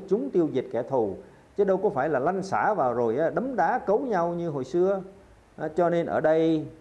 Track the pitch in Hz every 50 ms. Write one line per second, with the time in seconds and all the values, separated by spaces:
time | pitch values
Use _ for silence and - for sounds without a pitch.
0 | - - 190 233 285 254 - 180 160 143 127 127 - - - 117 127 - 135 123
1 | 107 98 90 - - - - - - - - 196 202 196 185 185 208 202 143 131
2 | 139 - 139 123 139 175 190 185 - - 117 104 131 202 214 170 135 123 117 123
3 | 120 113 110 143 165 147 143 180 240 277 254 196 165 175 240 247 - 190 202 262
4 | 285 247 208 170 170 175 175 170 170 165 147 135 127 - - 175 185 190 202 185
5 | 185 - - - - - - - - - - - 156 160 156 185 170 170 170 170
6 | 156 - 92 120 151 156 160 165 160 165 160 156 143 131 - -